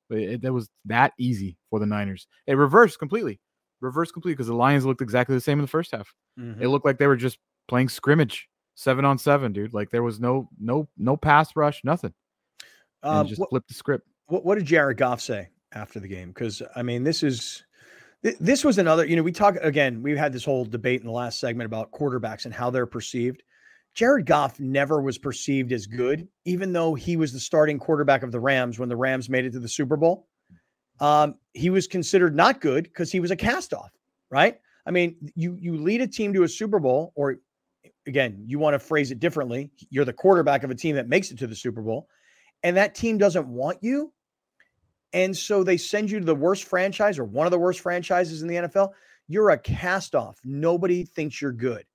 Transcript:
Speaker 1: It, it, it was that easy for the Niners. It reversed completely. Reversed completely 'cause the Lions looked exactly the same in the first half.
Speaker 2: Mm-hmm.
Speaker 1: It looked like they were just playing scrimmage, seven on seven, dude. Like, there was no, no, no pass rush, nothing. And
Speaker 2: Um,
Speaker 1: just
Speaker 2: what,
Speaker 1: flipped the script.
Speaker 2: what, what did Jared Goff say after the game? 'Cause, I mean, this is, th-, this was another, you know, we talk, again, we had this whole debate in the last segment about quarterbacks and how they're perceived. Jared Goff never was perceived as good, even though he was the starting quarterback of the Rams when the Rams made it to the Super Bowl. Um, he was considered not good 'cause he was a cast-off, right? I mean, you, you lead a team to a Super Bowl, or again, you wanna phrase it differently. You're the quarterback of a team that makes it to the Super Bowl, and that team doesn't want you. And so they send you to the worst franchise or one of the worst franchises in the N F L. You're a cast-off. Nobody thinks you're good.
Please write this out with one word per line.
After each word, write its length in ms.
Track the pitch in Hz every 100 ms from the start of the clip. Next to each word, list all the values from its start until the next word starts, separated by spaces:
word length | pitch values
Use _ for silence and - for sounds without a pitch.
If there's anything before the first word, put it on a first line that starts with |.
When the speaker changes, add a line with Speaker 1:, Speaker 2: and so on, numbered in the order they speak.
| -
Speaker 1:
It, 80 | 110
it, 260 | 98 120
it 60 | 131
was 180 | 123 107 _
that 280 | 101 117 135 -
easy 380 | 123 107 98 - _
for 100 | 107
the 60 | 104
Niners. 420 | 104 101 92 - _ -
It 80 |
reversed 460 | 139 143 196 220 -
completely. 400 | 143 220 160 98 _ _ _ _
Reversed 320 | 127 139 165
completely 240 | 170 175 139
'cause 100 | 117
the 80 |
Lions 300 | 117 131 143 135
looked 140 | 123
exactly 340 | 117 123 123
the 60 | 131
same 180 | 151 143
in 60 |
the 40 | 143
first 220 | 160 170
half. 240 | 110 - _ _ -
Speaker 2:
Mm-hmm. 240 | 117 107
Speaker 1:
It 60 | 123
looked 160 | 139 143
like 120 | 127
they 100 | 143
were 80 | 131
just 220 | 127 - _ _ -
playing 220 | 123 131
scrimmage, 600 | - 135 156 120 - - _ _ -
seven 280 | 139 131
on 140 | 139 135
seven, 340 | 147 143 123
dude. 220 | 98 107
Like, 160 | 107 104
there 140 | 117
was 160 | 120 107
no, 300 | 123 135 - -
no, 280 | 110 143 151 -
no 200 | 113 151
pass 400 | 156 147 156 160
rush, 240 | 147 -
nothing. 320 | 131 175 92 - _ _ _ - - _ _ _
And 160 | 147 156
Speaker 2:
Um, 80 | 147
Speaker 1:
just 140 | 107
Speaker 2:
what, 100 | 196
Speaker 1:
flipped 180 | 131 -
the 60 |
script. 320 | - - 131 - _ -
Speaker 2:
what, 180 | 185
what 100 | 180 208
did 100 | 147
Jared 320 | 160 139 110
Goff 220 | 127 123
say 280 | - 104 95 _ _
after 260 | 107 104 110
the 100 | 95
game? 240 | 92 90
'Cause, 300 | - 117 - - 123
I 60 |
mean, 200 | 123 120
this 220 | 143 160
is, 400 | 147 117 - - _ _ _ - _ _
th-, 140 | 220 -
this 260 | 165 269
was 140 | 294 202
another, 260 | 165 160
you 120 | 156 165
know, 80 |
we 80 | 160
talk, 240 | 175 202 175
again, 380 | 156 143 135 113
we 160 | 139 147
had 160 | 147
this 120 | 127
whole 200 | 147 131
debate 360 | 110 113 123 127
in 60 | 120
the 60 |
last 280 | 117 120 -
segment 260 | 123 120 110
about 240 | 110 110
quarterbacks 540 | - 143 123 117 107
and 100 | 120
how 160 | 117 123
they're 160 | 127 120
perceived. 560 | 120 - 127 123 131 _ _ _ _ _
Jared 320 | - 233 277 139
Goff 340 | 147 135 -
never 400 | 131 139 143 156
was 160 | 135 120
perceived 540 | 139 - - 135 127
as 140 | 120 98
good, 420 | 120 123 156 170 _
even 280 | 175 180 190
though 220 | 175 165
he 220 | 147 - 170
was 160 | 151
the 80 | 127
starting 400 | - 156 151 143
quarterback 420 | - 151 143 135
of 80 | 127
the 80 | 117
Rams 400 | 131 131 123 113
when 100 | 123
the 80 | 120
Rams 320 | 131 131 113
made 160 | 127
it 80 | 127
to 40 | 123
the 100 | 117
Super 280 | - 135 147
Bowl. 320 | 165 185 _ _ _ _ _ _ _ -
Um, 340 | 147 151 151 - _
he 180 | - 170
was 180 | 190 180
considered 480 | 185 156 190 175 147
not 240 | 214 -
good 320 | 156 135 170
'cause 160 | - 165
he 80 | 185
was 140 | 175
a 40 | 180
cast-off, 540 | 214 339 - - - _ _ _ -
right? 300 | 135 202 233 _ _ -
I 60 |
mean, 240 | 180 170 170 147
you, 220 | 170 170 180
you 180 | 170 160
lead 240 | 160 240
a 60 | 254
team 260 | - 208
to 100 | 190
a 40 | 165
Super 300 | - 220 202
Bowl, 340 | 135 131 - 147
or 220 | 139 127 _ _ _ _ _ _ -
again, 380 | 135 123 98 110
you 140 | 147
wanna 180 | 151 143
phrase 320 | - 156 131
it 80 | 120
differently. 520 | 160 156 127 123 143 _ -
You're 140 | 131
the 80 | 127
quarterback 500 | - 185 180 147 139
of 80 | 135
a 60 | 120
team 180 | 165
that 140 | 139 120
makes 240 | 175 190
it 60 | 123
to 100 | 123
the 80 | 107
Super 260 | 123 113
Bowl, 260 | 110 120 - _ _ _ _ _
and 140 | 175 180
that 180 | 202
team 240 | - 226 214
doesn't 300 | 202 170 127
want 340 | 123 143 180
you. 300 | 226 277 320 _ _ _ _ _ _ _ _ _ _
And 240 | 180 190 185
so 280 | - 202
they 120 | 190 175
send 320 | - 208 214
you 120 | 208
to 60 | 165
the 80 | 143
worst 280 | 170 196
franchise 540 | - 185 190 190 208 151
or 60 |
one 220 | 110 120 170
of 40 |
the 80 | 175
worst 220 | 180 180
franchises 600 | 180 175 175 180 170 160
in 60 | 170
the 100 | 170
N 60 |
F 120 | 170 196
L. 180 | 196 - _ _ -
You're 240 | 190 208
a 80 | 151
cast-off. 800 | - - 180 190 - 143 104 -
Nobody 600 | 127 143 165 175 185 180
thinks 360 | 165 - 151 -
you're 120 | 143
good. 320 | 117 123 107 -